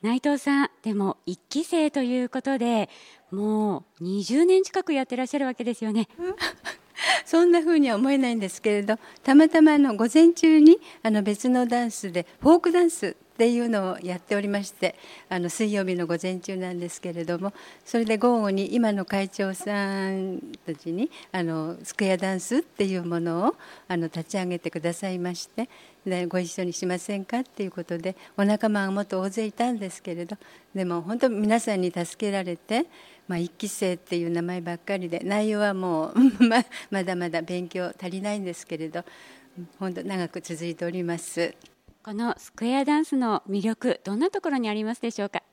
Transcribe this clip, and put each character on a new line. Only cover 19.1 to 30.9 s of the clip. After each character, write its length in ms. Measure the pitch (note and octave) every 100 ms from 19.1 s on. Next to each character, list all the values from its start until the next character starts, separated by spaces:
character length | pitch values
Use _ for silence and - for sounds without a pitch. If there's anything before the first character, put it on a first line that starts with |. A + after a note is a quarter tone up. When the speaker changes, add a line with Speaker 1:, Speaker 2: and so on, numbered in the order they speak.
| G3 G3
Speaker 2:
長 240 | - G3
さ 560 | F#3 - G3+ G3 G3 F#3+
ん 320 | F#3+ F#3+ F#3 - - -
た 80 | D3+
ち 160 | -
に、 180 | E3+ C#4 - -
あ 100 | -
の、 360 | E3+ D#3+ D#3 E3
ス 120 | - -
ク 80 |
エ 100 | G3
ア 40 | F#3
ダ 160 | F#3+
ン 60 | F#3+
ス 160 | F3+ B3+
っ 40 |
て 200 | E4+ -
い 100 | G3 F#3
う 80 |
も 160 | E3+ E3+
の 260 | E3+ E3 G#3+
を、 80 | - - - _
あ 80 | F3
の、 120 | E3
立 160 | E3 D#3+
ち 120 | G3+
上 80 | F#3
げ 120 | F3
て 100 | E3
く 120 | E3+
だ 100 | D#3+
さ 180 | E3+ G3
い 100 | F#3
ま 140 | F3
し 140 | F3 -
て、 220 | - A#3+ - - _ -
で、 200 | F3+ F3
「ご 120 | F#3
一 120 | F3
緒 120 | -
に 100 | F3+
し 120 | E3+ F3+
ま 120 | F3+
せ 200 | - G3+
ん 60 | F#3+
か？」 140 | A#3
っ 20 |
て 200 | C4 -
い 40 | F#3+
う 40 |
こ 120 | F3+
と 140 | E3+ E3+
で、 180 | E3+ F#3+ - -
お 60 |
仲 240 | G3+ G#3 A3
間 160 | G#3 G3
が 40 |
も 100 | G3
っ 40 | G3+
と 160 | F#3+
大 80 | F#3+
勢 160 | G3 A3
い 60 |
た 200 | - A#3+
ん 60 | A#3
で 100 | G3
す 120 | -
け 140 | - E3+
れ 100 | E3+
ど、 120 | G#3 - - _
で 100 | F#3+
も 180 | F3+